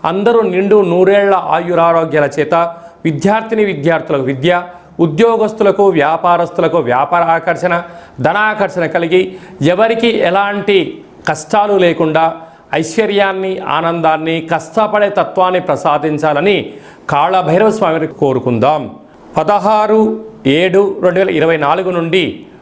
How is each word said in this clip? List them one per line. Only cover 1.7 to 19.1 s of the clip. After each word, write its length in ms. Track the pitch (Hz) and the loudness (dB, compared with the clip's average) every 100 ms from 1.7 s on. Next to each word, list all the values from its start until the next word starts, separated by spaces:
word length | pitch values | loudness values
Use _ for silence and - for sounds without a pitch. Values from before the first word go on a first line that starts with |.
| 170 170 165 160 151 143 - | 2 2 2 0 0 0 -2
చేత, 140 | 147 165 170 - - - | 0 0 0 -6 -20 -8
విద్యార్థిని 580 | 165 143 196 220 220 220 | -6 0 0 0 -2 -2
విద్యార్థులకు 580 | 208 156 147 160 - 143 | 0 0 -2 -2 -2 -2
విద్య, 400 | 131 135 156 175 175 - - - | -2 -2 0 0 -4 -18 -16 -2
ఉద్యోగస్తులకు, 840 | 170 151 233 220 214 220 202 196 202 | -2 2 2 2 -2 2 2 4 2
వ్యాపారస్తులకు 880 | 160 143 165 180 170 170 - 160 165 | 4 0 2 2 2 0 0 0 0
వ్యాపార 440 | 123 123 143 175 | 0 0 0 0
ఆకర్షణ, 500 | 170 165 170 160 180 170 175 - - - | 2 0 -2 -2 -2 -2 -4 -18 -20 -4
ధనాకర్షణ 640 | 135 196 214 214 190 185 | -2 0 -2 0 -2 -2
కలిగి, 360 | 160 170 170 180 185 - - - 139 | -2 -2 0 0 0 -8 -20 -2 0
ఎవరికి 360 | 185 226 226 233 220 175 | 2 2 2 0 0 0
ఎలాంటి 760 | 190 202 202 202 196 139 - - - - | 0 0 -2 0 0 0 -8 -20 -8 -4
కష్టాలు 460 | 151 - 208 208 196 | -4 -2 0 2 2
లేకుండా 380 | 175 160 160 156 165 165 - - - | 2 2 0 2 0 -4 -16 -20 -6
ఐశ్వర్యాన్ని, 840 | 151 160 220 208 202 196 190 190 185 | -4 -2 -2 0 0 0 -2 -6 -6
ఆనందాన్ని, 880 | - 147 165 170 160 156 160 165 160 | -4 -2 -2 0 0 0 -2 -4 -2
కష్టపడే 580 | 165 160 - 214 214 202 | -6 -2 -2 0 0 0
తత్వాన్ని 500 | 202 170 - 185 180 | 0 -2 0 0 0
ప్రసాదించాలని 1120 | 175 170 170 147 156 151 156 143 185 185 - - - - - | -2 -2 0 0 -2 -2 0 2 0 0 -4 -14 -20 -16 -4
కాళభైరవ 640 | 143 165 185 156 175 220 | 0 2 0 2 2 2
స్వామిని 360 | 214 180 160 156 | 2 0 0 -4
కోరుకుందాం. 720 | - 143 127 127 117 127 151 120 - - | -2 0 0 -2 0 2 0 -4 -14 -20